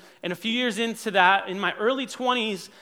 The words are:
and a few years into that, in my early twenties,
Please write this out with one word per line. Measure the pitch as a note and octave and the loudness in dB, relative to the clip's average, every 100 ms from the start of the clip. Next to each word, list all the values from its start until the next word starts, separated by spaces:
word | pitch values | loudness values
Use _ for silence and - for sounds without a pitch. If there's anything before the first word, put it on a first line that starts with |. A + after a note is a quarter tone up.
| - - | -16 -10
and | F3 | -8
a | |
few | F3 A3 | -4 -4
years | A#3+ B3 G3+ | 0 -2 -2
into | A#3 A3 A3+ | -4 -4 0
that, | F#3+ F3+ G3 - | 4 6 6 0
in | F#3 | -4
my | G3+ | -4
early | - G#3+ C4 | 0 0 0
twenties, | B3+ - B3 B3 A3 F#3+ - - | -4 -4 0 0 0 -6 -10 -20